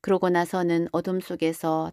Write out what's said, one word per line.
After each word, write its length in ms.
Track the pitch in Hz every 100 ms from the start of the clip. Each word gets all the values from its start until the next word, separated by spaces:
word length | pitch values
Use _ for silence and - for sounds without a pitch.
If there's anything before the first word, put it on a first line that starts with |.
| -
그러고 220 | 190 185
나서는 580 | 175 175 185 175 170 170
어둠 260 | 170 180 185
속에서 720 | 185 175 165 165 165 160 160